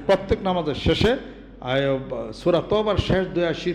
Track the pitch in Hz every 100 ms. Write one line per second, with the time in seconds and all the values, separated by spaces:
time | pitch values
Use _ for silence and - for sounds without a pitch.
0 | - 190 - 226 190 180 151 127 - -
1 | 214 277 - - - - 127 135 139 135
2 | 131 120 113 - 175 175 175 208 208 180
3 | - 185 175 156 170 156 180